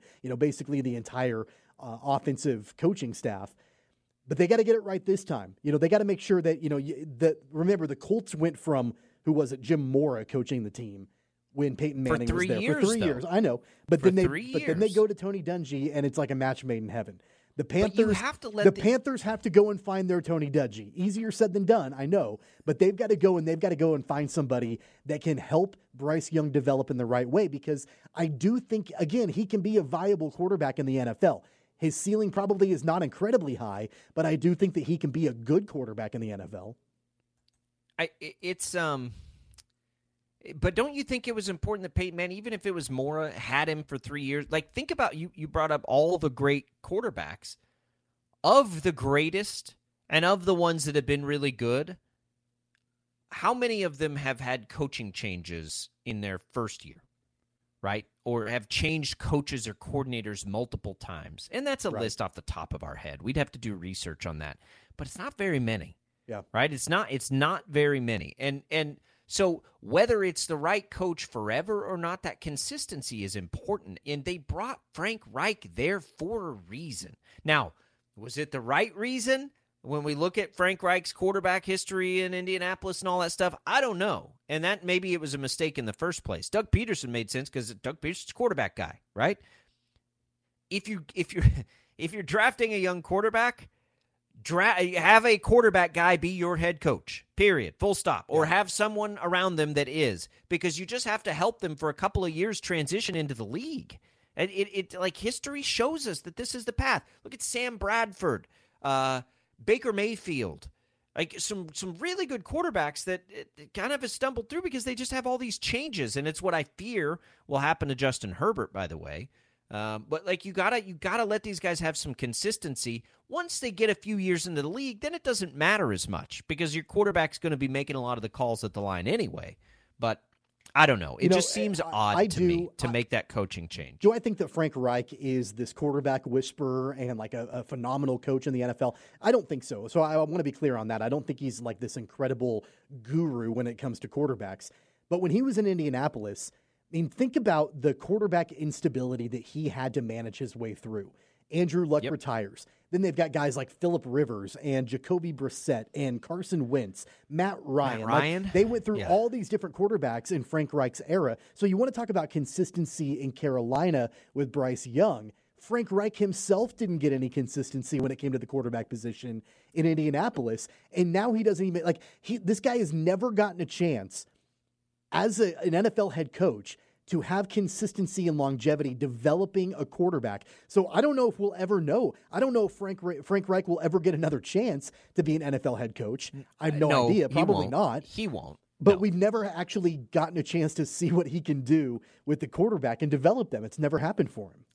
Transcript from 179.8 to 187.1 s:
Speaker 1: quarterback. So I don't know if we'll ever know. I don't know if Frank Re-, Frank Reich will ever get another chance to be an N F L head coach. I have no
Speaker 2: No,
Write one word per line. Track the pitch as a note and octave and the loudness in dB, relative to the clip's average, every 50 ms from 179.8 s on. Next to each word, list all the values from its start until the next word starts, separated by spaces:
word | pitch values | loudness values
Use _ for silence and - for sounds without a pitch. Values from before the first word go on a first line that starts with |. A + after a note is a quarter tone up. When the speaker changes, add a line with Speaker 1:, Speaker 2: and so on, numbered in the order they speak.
| C#3 | -6
Speaker 1:
quarterback. | - - - F3 F3+ F3 C3+ A#2+ G#2+ G2+ G2+ - - - - _ _ | -6 -2 0 0 2 2 0 -2 -2 -4 -6 -10 -16 -20 -20 _ _
So | - G3+ F#3 - | 2 2 2 4
I | D3+ F#3+ | 4 4
don't | C4+ D4+ C#4 | 4 4 4
know | C4 B3 A3+ | 4 2 2
if | - - | 2 0
we'll | G3+ G3+ - F3+ | -2 -2 0 -2
ever | F#3 F3+ G#3 F#3 | 0 2 2 2
know. | D#3+ C#3+ F3 A#3+ A#3 G#3 - - _ _ | 2 2 2 2 2 0 -2 -6 _ _
I | - F#3+ | 0 0
don't | C4 C4+ A#3+ | 2 4 4
know | A3+ G#3 | 4 2
if | - | 2
Frank | - - G3+ F#3+ F#3 - | 0 -6 -8 -8 -8 -6
Re-, | E3+ F3+ E3+ C#3 | -4 -6 -6 -6
Frank | - - G3 G3 F#3+ | 0 2 2 2 4
Reich | F#3 F#3 F#3+ F#3+ F3+ | 4 2 2 2 2
will | E3+ D#3 | 0 2
ever | D#3+ D#3+ E3+ F#3+ | 2 4 4 4
get | D#3 F#3+ D#3+ | 4 4 4
another | D3+ E3 D#3 D3+ A#2+ | 4 2 0 0 0
chance | - - - F#3+ B3 A#3 D3 C#3 - - - - - _ _ | -2 0 0 2 2 2 0 -2 -6 -10 -16 -20 -20 _ _
to | F3+ | 0
be | D3+ D#3 D#3 | 2 2 2
an | D#3+ | 0
N | D3 C#3+ | 0 0
F | C#3 B2+ - | -2 0 0
L | C3+ A#2+ | -2 -2
head | G#2 A#2+ A2 - | -2 -4 -6 -6
coach. | - A#2 G#2+ C3 - - - - C#3 C3 - _ _ | -6 -6 -6 -6 -6 -8 -12 -12 -14 -16 -18 _ _
I | D#3 | -2
have | D#3+ D3 | 0 2
no | D3 D#3 D3 | 4 4 6
Speaker 2:
No, | D3 C3 A#2+ A#2+ | 6 6 6 6